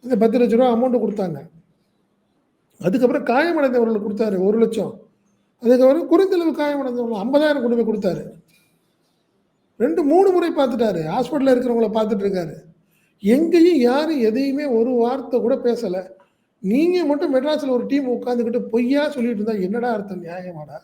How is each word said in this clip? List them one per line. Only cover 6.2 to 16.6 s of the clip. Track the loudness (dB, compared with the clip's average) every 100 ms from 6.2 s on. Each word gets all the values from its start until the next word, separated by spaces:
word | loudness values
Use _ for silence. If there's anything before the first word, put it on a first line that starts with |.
| 4 2 -2 -2
காயமடைந்தவங்க | -4 -2 -4 -6 -6
ஐம்பதாயிரம் | -4 0 2 2 0
கொண்டு | 0 0
போய் | 0 -2
கொடுத்தாரு. | -2 -4 -10 -16 _ _ _ _ _ _ _ _ _ _ _ _ _ _
ரெண்டு, | -2 0
மூணு | 2 4 4
முறை | 2 0 0
பார்த்துட்டாரு. | 0 0 -2 -2
ஹாஸ்பிட்டல்ல | -4 -4 -4 0 2
இருக்கிறவங்கள | 2 2 0 0
பார்த்துட்டு | 0 -2 -2 -2
இருக்காரு. | -4 -6 -12 -20 _ _ _ _ _
எங்கேயும் | 2 2 4 4 6 6
யாரும் | 2 2 0 0
எதையுமே | 0 0 -2 -2
ஒரு | -2 0 2
வார்த்தை | 2 0 -2 -2 -2
கூட | 0
பேசல. | 0 0 -2 -4 -6 -10 -20 _ _ _
நீங்க | _